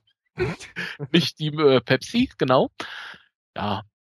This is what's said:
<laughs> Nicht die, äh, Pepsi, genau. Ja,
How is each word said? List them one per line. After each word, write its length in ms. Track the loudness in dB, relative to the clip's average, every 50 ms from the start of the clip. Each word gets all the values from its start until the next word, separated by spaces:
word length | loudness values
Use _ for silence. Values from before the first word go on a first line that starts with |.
| _ _ _ _ _ _ _
<laughs> 720 | -4 -4 -4 -4 -8 -12 -16 -14 -12 -12 -12 -10 -12 -4 0
Nicht 300 | 2 2 2 0 -2 -6
die, 80 | -6 -4
äh, 320 | 0 2 4 6 6 4
Pepsi, 500 | 4 2 0 0 0 -2 -2 0 0 -2 -2 -2
genau. 320 | 2 4 4 4 2 0 _ -10 -14 -14 -14 -16 -16 -16 -18 -20 _ _ _ _ _ _ -10
Ja, 260 | -6 -6 -4 -4 -6 -8 _ _ _